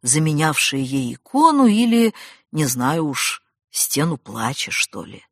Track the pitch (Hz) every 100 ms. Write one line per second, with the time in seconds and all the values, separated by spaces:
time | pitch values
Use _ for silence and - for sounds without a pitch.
0 | - 151 156 151 156 143 - 135 131 139
1 | 123 - _ 269 320 294 254 208 240 233
2 | 226 - - - _ 156 143 123 127 160
3 | 156 131 - - _ _ _ - - 139
4 | 160 151 - 113 113 143 - - - 107
5 | 85 98 _